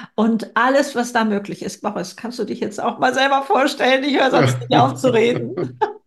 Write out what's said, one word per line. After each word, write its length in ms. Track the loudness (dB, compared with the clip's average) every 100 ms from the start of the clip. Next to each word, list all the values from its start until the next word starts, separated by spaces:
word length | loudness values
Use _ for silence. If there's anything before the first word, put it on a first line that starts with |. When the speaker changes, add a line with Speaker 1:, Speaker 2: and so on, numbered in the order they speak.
| -8 -2
Speaker 1:
und 340 | 0 0 -2 0
alles, 400 | 2 2 2 -2
was 160 | -2
da 120 | 0
möglich 380 | 0 -2 -4 -10
ist. 180 | -10 -8
Boris, 340 | -6 -6 -8 -10
kannst 240 | -10 -6
du 40 |
dich 140 | -6 -6
jetzt 200 | -6 -4
auch 180 | -4 0
mal 160 | 0
selber 280 | 2 2 2
vorstellen? 580 | 2 2 2 0 2 2
Ich 160 | 2 2
höre 120 | 4
sonst 260 | 4 2 0
Speaker 2:
Ja. 20 |
Speaker 1:
nicht 200 | 0 4
auf 140 | 4
zu 180 | 2 2
reden. 420 | 4 2 0 -4 -6
Speaker 2:
<laughs> 420 | -8 -4 -4 -4